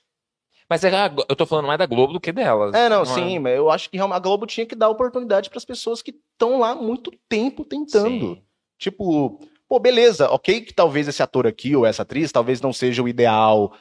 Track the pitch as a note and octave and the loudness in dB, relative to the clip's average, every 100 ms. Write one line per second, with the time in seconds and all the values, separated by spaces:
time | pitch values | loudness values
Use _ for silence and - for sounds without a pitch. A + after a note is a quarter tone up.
0 | _ _ _ _ _ _ - E3 F#3 F#3+ | _ _ _ _ _ _ -4 0 0 0
1 | G3+ C#3+ - C#3 D#3+ D#3 C#3+ D3+ C3+ A#2+ | -2 -2 -4 -2 0 0 -2 -2 0 2
2 | C3+ E3+ - G#3 G3 G#2+ G#2 G#3+ A#3+ G#3 | 2 0 -6 -4 0 0 2 2 2 2
3 | C#3+ B2+ - F3+ C3 B2+ D#3 E3 - F#3+ | 0 -2 -2 -4 -2 2 2 0 -2 -4
4 | G3 F3+ F#3 G3+ A3 - A3+ A3+ A3 A3 | -2 -2 -2 -2 -4 -8 -8 0 0 0
5 | B3 B3 A#3 G3 G3 A#3+ - A#3+ A3 A#3 | -4 -4 0 -2 -2 -14 -14 -10 -8 -8
6 | - - _ - A#3 C4 A3+ D#4 A3+ B3 | -10 -20 _ -2 0 2 0 -2 -6 -6
7 | F4+ - - G#3+ C4 - - C#4 D4+ G#3 | -10 -14 -4 -2 -2 -6 -10 -10 -2 0
8 | G#3+ B3 G#2+ F2 _ _ _ - G3 G3 | 0 -2 -6 -8 _ _ _ -10 -10 -6
9 | F#3+ D3+ C3 - - _ - B3 G3+ A#3 | -2 0 -2 -6 -20 _ -2 2 4 6
10 | A#3+ E3+ C3+ C3 - A3+ A3+ - E3 C#3+ | 4 4 2 2 0 -2 -2 0 2 2
11 | D3 C#3 C3 C3 A#2 A2 C3 C#3+ A2+ G#2 | -2 -2 -2 0 0 -2 -2 2 2 0
12 | G2+ C3+ D3+ B2+ A#2+ B2+ C3+ - B2+ A#2+ | -6 -4 -2 0 0 -2 -2 -2 -2 -2
13 | A#2+ A#2+ A#2 A2 A2 A2 G2+ - | -2 2 2 4 4 4 2 -4